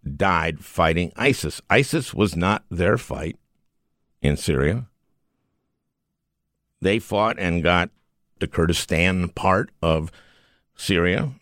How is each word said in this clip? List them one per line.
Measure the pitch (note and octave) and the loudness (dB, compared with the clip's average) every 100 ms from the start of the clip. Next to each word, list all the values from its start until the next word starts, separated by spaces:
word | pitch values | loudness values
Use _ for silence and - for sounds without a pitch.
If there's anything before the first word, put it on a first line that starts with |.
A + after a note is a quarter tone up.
| C#2+ C#2 | -10 -2
died | G2 F2 E2 D#2 | 0 2 0 -6
fighting | - - E2 E2 F2 - | -10 0 2 2 -2 0
ISIS. | C3+ B2+ D2+ - _ | 0 0 -4 -8 _
isis | G#2+ C3+ E3 C3 | 2 2 -2 -4
was | - G#2 | 0 0
not | E2+ F2+ G#2 _ | 2 0 -2 _
their | E2+ F2+ A#2 | -2 0 0
fight | - C2+ D#2 - _ _ _ _ _ _ _ _ | -2 -8 -8 -10 _ _ _ _ _ _ _ _
in | C#2 D2 | -2 -2
Syria. | - C2+ C#2+ A2 B2+ _ _ _ _ _ _ _ _ _ _ _ _ _ _ _ _ _ _ _ | 0 0 2 0 -6 _ _ _ _ _ _ _ _ _ _ _ _ _ _ _ _ _ _ _
They | F#2 G#2+ | 0 0
fought | - G2+ A2 - | -2 0 0 0
and | F2+ E2+ | -2 0
got | D#2+ F2 F2+ _ _ _ _ _ | 2 2 0 _ _ _ _ _
the | D#2 | -6
Kurdistan | - E2+ E2 - E2 F2+ F#2 F2 | 0 0 0 0 2 2 2 -4
part | - F#2+ F#2+ - _ | -2 0 0 -2 _
of | E2 D#2+ D#2+ - _ _ _ _ _ - | 0 0 -2 -12 _ _ _ _ _ -12
Syria. | - F2+ F2 F2+ D3 C3 | -2 0 2 0 -4 -8